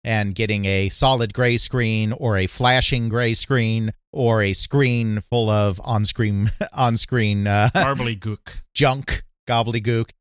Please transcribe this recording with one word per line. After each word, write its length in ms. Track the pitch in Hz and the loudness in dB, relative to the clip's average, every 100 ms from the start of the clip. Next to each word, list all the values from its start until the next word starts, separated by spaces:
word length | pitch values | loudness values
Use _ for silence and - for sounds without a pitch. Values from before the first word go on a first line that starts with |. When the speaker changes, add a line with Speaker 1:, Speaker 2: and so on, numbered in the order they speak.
Speaker 1:
and 320 | 117 110 101 | -4 -2 -2
getting 300 | 92 107 104 | -2 -2 0
a 240 | 98 95 98 | 0 0 0
solid 460 | - 135 131 110 | 2 2 2 0
gray 240 | 127 123 120 | 0 0 0
screen 540 | - 127 113 110 107 | -2 -2 0 0 0
or 240 | 113 120 98 | -2 0 0
a 100 | 92 | 0
flashing 600 | - 123 127 - 123 113 | 0 2 4 2 0 0
gray 260 | 117 117 | 0 0
screen 580 | 110 - 127 113 113 110 - _ | -2 0 0 2 0 -4 -8 _
or 320 | - 117 110 | -2 2 2
a 120 | 98 | 2
screen 640 | 95 - 139 131 120 113 107 | -2 0 2 2 2 -2 -4
full 300 | - 120 107 | -2 0 2
of 300 | 104 104 90 | 2 2 -2
on-screen, 680 | - 107 98 - 107 101 104 - | -2 -2 0 -2 0 0 0 -2
<laughs> 100 | - | -4
on-screen, 760 | - 123 113 - 123 107 101 101 | 0 0 0 -2 -2 0 0 0
uh, 220 | 104 113 | 2 2
Speaker 2:
Gobbledygook. 880 | 190 143 131 120 104 110 104 - - - | 2 0 0 -4 -6 -8 -10 -12 -16 -8
Speaker 1:
junk, 480 | - 139 139 - - - _ - | 0 0 0 -4 -6 -6 _ -2
gobbledygook. 640 | 117 113 113 110 113 113 _ | -2 0 -2 -2 -2 -4 _